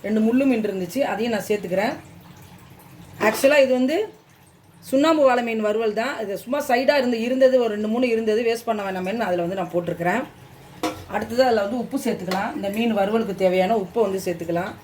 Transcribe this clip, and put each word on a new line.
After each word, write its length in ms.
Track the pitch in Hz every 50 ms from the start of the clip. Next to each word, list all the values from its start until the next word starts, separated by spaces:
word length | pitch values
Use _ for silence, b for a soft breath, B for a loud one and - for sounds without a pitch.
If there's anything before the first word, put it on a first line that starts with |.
| -
ரெண்டு 160 | 196 214 214 220
முள்ளு 180 | 226 240 262 277 269
மீன் 140 | 247 220 214 202
இருந்துச்சு, 320 | 190 190 180 170 - 262 285 -
அதையும் 240 | 196 190 226 240 226
நான் 120 | 202 175 -
சேர்த்துக்கிறேன். 460 | 208 202 180 180 180 190 208 254 320 - - - - - - - - - - - - - - - - - - - - - - - - - 208
ஆக்சுவலா 320 | 214 214 - - 277 294 294 269
இது 80 | 247 254 254
வந்து 180 | 254 262 311 370 440 415 - - _ _ _ _ _ - _ _ _ - _ - - -
சுண்ணாம்பு 320 | 262 269 302 330 320 311 277
வாழை 160 | 262 247 247 233 233
மீன் 140 | 226 220 214
வறுவல் 300 | 208 208 220 233 220 202 214
தான். 140 | 233 269 302 -
இது 180 | 220 196 202 175 -
சும்மா 160 | 233 269 294 269 -
சைடா 240 | 240 247 269 262 294 285
இருந்து, 180 | 247 247 240 226 226
இருந்தது 300 | 240 262 262 262 254 254 254 233
ஒரு 80 | 220 208
ரெண்டு 140 | 208 214 214 220
மூணு 120 | 240 262 240 226
இருந்தது, 260 | 226 226 214 214 226 240 226
வேஸ்ட் 200 | 233 226 - 240
பண்ண 100 | 220 214 196 196
வேணாமேன்னு 320 | 185 185 185 185 208 240
நான் 80 | 214 185
அதுல 160 | 180 175 170
வந்து 140 | 170 190 190
நான் 120 | 175 165 -
போட்டிருக்கிறேன். 480 | 175 170 170 165 165 170 175 190 240 302 - - - - - - - - - - - - 320 - - - - 196
அடுத்தது 260 | 208 220 220 226 247 262
அதுல 180 | 254 233 214 202
வந்து 140 | 202 240 247 226
உப்பு 140 | - 262 269 -
சேர்த்துக்கலாம். 440 | 233 185 - 185 175 185 190 208 247 - -
இந்த 100 | 196 196 202
மீன் 220 | 220 233 233 220 202
வறுவலுக்கு 340 | 196 196 220 226 208 190 185 - 190
தேவையான 340 | 185 180 185 185 190 226 214 190
உப்பை 160 | 175 - 233 220
வந்து 180 | 196 190 190 175
சேர்த்துக்கலாம். 480 | 180 175 165 170 165 170 170 185 220 254 -